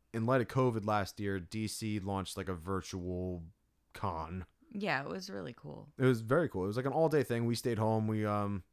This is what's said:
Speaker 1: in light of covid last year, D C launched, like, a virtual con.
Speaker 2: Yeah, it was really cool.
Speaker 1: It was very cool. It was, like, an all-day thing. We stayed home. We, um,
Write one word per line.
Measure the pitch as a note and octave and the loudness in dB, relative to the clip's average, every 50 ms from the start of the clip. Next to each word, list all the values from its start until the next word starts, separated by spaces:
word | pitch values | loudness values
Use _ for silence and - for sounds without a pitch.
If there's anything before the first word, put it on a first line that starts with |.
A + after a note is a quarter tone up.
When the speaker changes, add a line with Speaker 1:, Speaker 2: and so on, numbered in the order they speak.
| _ _ - | _ _ -4
Speaker 1:
in | A2+ A2+ A#2 | -2 2 4
light | C3 C3 | 4 4
of | A2+ - | 2 2
covid | - C3 C3 B2+ A2+ A2 G2+ | 2 2 4 4 2 2 2
last | G#2+ G#2 G#2 G2+ - - - | 2 2 2 2 0 -4 -4
year, | G#2 G2+ G2 F#2+ | -2 -2 -2 -2
D | E2+ E2+ - A2 A2 G#2 | -4 -4 -4 -4 -4 -4
C | - - A2+ A2 G#2+ G#2 | -4 -4 -4 -2 -2 -2
launched, | F2+ G2 G2 F#2+ F#2 - - G2 | -2 -2 -2 -2 -4 -4 -6 -6
like, | F#2 F2+ | -6 -4
a | F#2 | -6
virtual | E2 D#2 F#2 G2 F#2 - - - F#2 F2 F2+ F2+ F2+ F2+ F2+ F2+ F2 E2 E2 - _ _ _ _ _ _ _ - | -6 -4 -4 -4 -4 -4 -4 -6 -6 -4 -4 -4 -2 -2 -4 -4 -6 -8 -12 -16 _ _ _ _ _ _ _ -10
con. | - - G2 E2+ D#2+ D#2+ D#2+ F2+ F#2 F2 - _ _ _ - | -6 -4 -2 -2 -2 -4 -4 -6 -6 -8 -10 _ _ _ -12
Speaker 2:
Yeah, | - G3+ G#3 F#3+ D3 C3 | -8 -4 -2 -2 -2 -2
it | C#3+ - | -2 -4
was | F3+ F#3+ F#3 F#3+ | -6 -8 -8 -8
really | F#3+ G3+ F3 C#3+ A#2+ - | -8 -8 -8 -10 -10 -12
cool. | - D3 C#3+ - G#2 - - - | -14 -14 -12 -14 -14 -12 -2 2
Speaker 1:
It | C3 | 4
was | C3 B2+ A2+ | 4 4 4
very | A2+ A2 C3+ E3+ E3+ C3 | 2 2 2 2 2 2
cool. | - F#2+ F2+ | 0 0 0
It | G2+ | 0
was, | G#2 B2+ | 0 0
like, | B2+ | -2
an | C#3 B2+ | 0 2
all-day | D#3 E3 D#3 D3+ D3 B2 | 4 4 4 4 4 2
thing. | - A#2+ A#2 A#2 A#2 | 2 2 2 2 2
We | A#2 | 2
stayed | A2 - B2+ A#2 G#2 | 2 0 0 2 2
home. | A2 A2 A2 A2 A2 G#2+ | 4 4 4 4 2 2
We, | A2 G#2+ G#2+ | 2 2 2
um, | G#2 G#2 G#2 G#2 G2+ G2+ F#2+ - _ | 2 2 2 0 0 -2 -4 -6 _